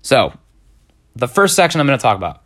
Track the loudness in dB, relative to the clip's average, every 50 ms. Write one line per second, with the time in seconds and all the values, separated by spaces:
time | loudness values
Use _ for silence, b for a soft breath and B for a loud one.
0 | _ 2 2 2 2 0 -6 -14 _ _ _ _ _ _ _ _ _ _ _ _
1 | _ _ _ -8 -8 -4 0 0 0 2 2 2 0 2 0 -2 0 0 0 0
2 | 0 -2 -2 -2 -4 -10 -10 _ _